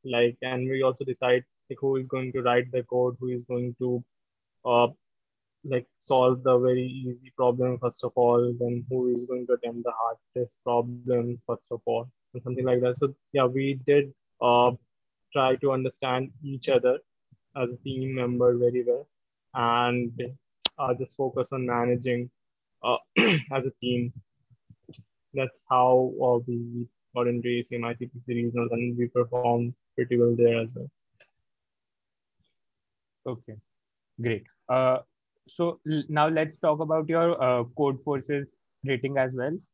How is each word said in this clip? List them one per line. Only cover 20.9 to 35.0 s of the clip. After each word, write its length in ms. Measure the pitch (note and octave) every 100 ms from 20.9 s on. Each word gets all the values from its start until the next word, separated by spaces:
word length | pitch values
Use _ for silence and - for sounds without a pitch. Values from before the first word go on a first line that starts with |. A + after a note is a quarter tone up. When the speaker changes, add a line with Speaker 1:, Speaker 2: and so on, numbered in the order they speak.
Speaker 1:
just 240 | B2 B2+ -
focus 340 | C3 B2+ B2
on 140 | C3+ B2
managing, 640 | A#2+ A#2+ B2 B2 A#2+ B2 _ _ _ _ _
uh, 140 | A#2+ A#2+ _
<clears throat> 440 | - A3 D#3+ -
as 140 | C3+ C3
a 60 | -
team. 320 | A#2+ B2 A#2+ - _ _ _ _ _ - - - _ _ _
That's 320 | C#3 C3 - _
how, 440 | B2+ B2+ B2+ B2+ B2+
uh, 160 | B2+ A#2+ B2
we 400 | A#2+ A#2 A#2+ A#2 _ _ B2
got 120 | A#2+
into 220 | A#2+ B2
A 140 | A#2+
C 120 | A#2+ A#2+
M 100 | A#2
I 100 | A#2
C 100 | B2
P 140 | B2+ B2
C 80 |
regionals, 380 | A#2+ A#2+ A#2+ A#2
and 260 | A#2 B2 A#2+
we 100 | A#2+
performed 680 | B2 A#2 B2 A#2+ A#2+ A#2+ - _ -
pretty 220 | A#2+ A#2+
well 180 | A#2+ A#2
there 260 | A#2 A#2
as 100 | A2+ A#2+
well. 140 | C#3 _ _ _ _ _ _ _ _ _ _ _ _ _ _ _ _ _ _ _ _ _ _ _ B2+
Speaker 2:
Okay, 300 | A#2+ - G#2+ _ _ _ _ _ -
great. 220 | A#2 G#2+ - _ -
Uh, 300 | C3 C3 B2+